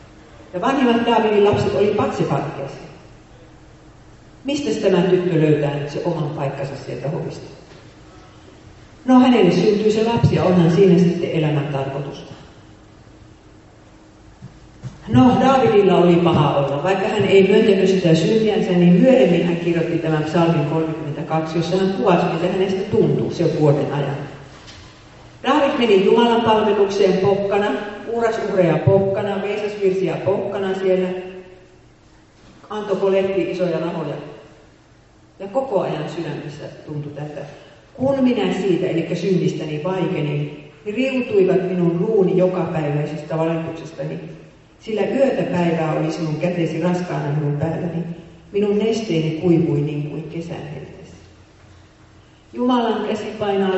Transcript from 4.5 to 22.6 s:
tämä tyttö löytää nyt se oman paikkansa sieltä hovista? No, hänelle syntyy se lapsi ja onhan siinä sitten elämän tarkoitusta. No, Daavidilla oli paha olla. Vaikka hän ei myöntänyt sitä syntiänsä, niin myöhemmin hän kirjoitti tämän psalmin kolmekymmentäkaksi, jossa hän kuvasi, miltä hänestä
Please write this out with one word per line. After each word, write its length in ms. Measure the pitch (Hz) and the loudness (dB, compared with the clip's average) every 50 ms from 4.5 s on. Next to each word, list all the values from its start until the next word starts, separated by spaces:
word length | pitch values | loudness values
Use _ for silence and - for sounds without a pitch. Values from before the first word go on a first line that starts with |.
| 302 - - - - | -6 -4 -4 -4 -4
tämä 260 | 214 208 185 185 180 | 0 2 2 4 4
tyttö 380 | - 175 175 180 175 170 160 151 | 4 4 2 2 2 2 2 2
löytää 340 | 156 151 147 143 143 139 143 | 4 4 4 2 2 -2 -2
nyt 160 | 143 135 - | -4 -6 -6
se 120 | - - - | -8 -6 -4
oman 260 | 170 160 156 147 - | -4 -4 -4 -4 -6
paikkansa 420 | - - 139 135 - - 139 - - - - | -4 -6 -6 -6 -6 -6 -8 -10 -10 -12 -12
sieltä 220 | - - - - 151 | -12 -12 -8 -8 -6
hovista? 380 | 170 - 160 - - - - - - - - - - - - - - - - - - - - - - - - - - - - - - - - - - - - | -6 -6 -8 -8 -10 -12 -16 -18 -20 -20 -20 -20 -20 -20 -20 -20 -20 -20 -20 -20 -20 -20 -20 -20 -20 -20 -20 -20 -20 -20 -20 -20 -20 -20 -20 -20 -20 -8 2
No, 160 | 254 254 254 | 6 6 6
hänelle 300 | 262 254 233 208 185 175 | 8 6 6 6 6 4
syntyy 420 | 175 - 220 214 202 202 214 214 | 4 4 4 4 2 4 2 2
se 120 | - 220 220 | 2 2 0
lapsi 300 | 233 233 - - - 170 | 0 2 2 2 2 2
ja 100 | 156 165 | 2 2
onhan 260 | 185 180 175 165 165 | 2 4 4 4 4
siinä 280 | - 202 196 180 170 175 | 6 6 6 6 6 6
sitten 320 | 175 170 - - - - | 4 2 2 -2 -4 -4
elämän 380 | - 160 151 151 147 139 135 - | -2 -2 0 0 0 -2 -4 -4
tarkoitusta. 600 | 139 131 127 135 139 143 143 - - - - - - - - - - - - - - - - - - - - - - - - - - - - - - - - - - - - - - - - - - - - - - - - - - - - - - - - - - - - 202 | -4 -6 -6 -4 -6 -8 -10 -10 -12 -16 -18 -18 -20 -20 -20 -20 -20 -20 -20 -20 -20 -20 -20 -20 -20 -20 -20 -20 -20 -20 -20 -20 -20 -20 -20 -20 -20 -20 -20 -20 -20 -20 -20 -20 -20 -20 -20 -20 -20 -20 -20 -20 -20 -20 -20 -20 -20 -20 -20 -20 -20 -16 -16 -16 -16 -14 -8 2
No, 280 | 233 254 254 240 - - | 4 6 6 6 6 4
Daavidilla 560 | 254 262 269 254 233 220 208 202 196 180 175 | 4 4 4 4 4 4 4 6 6 6 4
oli 200 | 175 175 175 170 | 4 6 6 4
paha 400 | 170 170 165 147 147 147 139 135 | 4 4 2 2 2 2 2 2
olla. 260 | 139 139 135 - - | 0 0 -2 -2 -2
Vaikka 260 | 170 190 196 196 226 220 | -2 -2 -2 0 -2 -2
hän 160 | 214 202 190 | 0 0 2
ei 240 | - 196 190 185 202 | 4 6 6 6 6
myöntänyt 400 | 214 220 - 196 190 190 185 190 | 6 4 6 4 4 4 4 2
sitä 260 | 185 180 175 160 160 | 2 2 4 4 4
syntiänsä, 560 | - - 214 226 220 220 208 190 - - 185 | 4 4 2 2 2 2 2 0 0 0 2
niin 220 | 180 175 175 175 | 2 4 6 6
myöhemmin 540 | 180 220 254 262 254 - 190 175 175 170 - | 6 6 6 6 6 6 6 4 4 2 0
hän 100 | 175 165 | 0 -2
kirjoitti 420 | - - 170 165 165 156 - 170 160 | -2 -2 -2 0 0 -2 -2 -2 -2
tämän 260 | 160 160 156 151 151 | -2 -2 -2 -2 -2
psalmin 420 | - - 170 165 165 151 147 147 | -2 0 0 2 2 2 0 0
kolmekymmentäkaksi, 920 | 143 165 160 160 156 151 - 147 143 - - - - 160 160 160 - - 170 | -2 -2 -4 -4 -4 -6 -8 -8 -8 -8 -8 -6 -4 -4 -4 -4 -4 -4 -4
jossa 180 | 160 - 185 | -4 -2 -2
hän 140 | 196 190 190 | -2 -2 -2
kuvasi, 360 | - - - 170 175 180 175 | -2 0 2 2 2 2 2
miltä 260 | 165 160 160 175 196 | -2 -2 -2 -4 -2
hänestä 280 | 202 185 | -2 -2